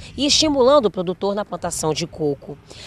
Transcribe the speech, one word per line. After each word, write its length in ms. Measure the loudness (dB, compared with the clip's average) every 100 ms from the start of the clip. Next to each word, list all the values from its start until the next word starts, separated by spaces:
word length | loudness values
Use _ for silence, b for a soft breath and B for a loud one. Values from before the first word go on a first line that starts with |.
| B B
e 80 | 0
estimulando 600 | 2 2 4 6 6 4
o 40 |
produtor 440 | 0 -4 -4 -4 -4
na 100 | -6
plantação 480 | -6 -8 -4 -2
de 140 | -2 -4
coco. 500 | -4 -4 -4 -8 -18 -18 B